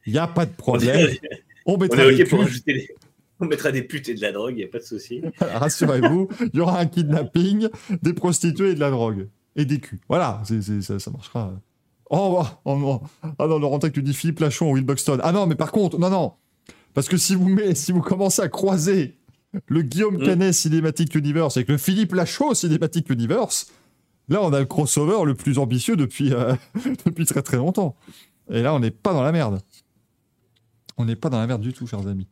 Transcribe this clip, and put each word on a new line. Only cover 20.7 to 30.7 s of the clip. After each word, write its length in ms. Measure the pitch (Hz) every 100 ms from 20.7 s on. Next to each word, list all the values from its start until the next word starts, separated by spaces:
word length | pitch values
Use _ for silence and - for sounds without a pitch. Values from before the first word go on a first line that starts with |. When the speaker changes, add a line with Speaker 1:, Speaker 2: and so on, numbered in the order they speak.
| 160 160 - 165 156
Speaker 1:
Universe 420 | 147 151 156 131
avec 120 | 120
le 80 | 147
Philippe 340 | - 190 196
Lachaud 400 | 185 165 - 294
Cinematic 560 | 240 175 156 160 170 -
Universe, 600 | 123 117 202 220 - - _ _ _ _ _ -
là, 100 | 185
on 100 | 185
a 60 | 143
le 60 | 135
crossover 580 | - 151 - 151 214 156
le 80 |
plus 240 | 123 - 135
ambitieux 380 | 127 123 165 214
depuis, 360 | 131 - 139
euh, 220 | 123 120 131 - 220
<laughs> 300 | 262 254 180
depuis 200 | 165 160
très, 160 | 143
très 160 | - 123
longtemps. 380 | 147 190 170 - - - _ _ -
Et 100 | 113
là, 140 | 127 151
on 40 |
n'est 120 | 113
pas 220 | - 202
dans 100 | 165
la 80 | 131
merde. 280 | 165 123 98 - - _ _ _ _ _ _ _ _ _